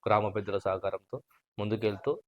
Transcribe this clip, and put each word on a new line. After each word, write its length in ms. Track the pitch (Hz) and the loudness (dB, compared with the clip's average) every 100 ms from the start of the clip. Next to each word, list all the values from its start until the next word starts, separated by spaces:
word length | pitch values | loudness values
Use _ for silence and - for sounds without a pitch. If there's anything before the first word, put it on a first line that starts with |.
గ్రామ 220 | - 104 104 | 4 2 4
పెద్దల 300 | 104 98 98 | -2 -2 -2
సహకారంతో 580 | 95 95 98 95 _ - _ _ _ - | 0 -2 -2 -6 _ -12 _ _ _ -6
ముందుకెళ్తూ 540 | 104 107 107 98 - 151 | -2 2 0 0 -2 -4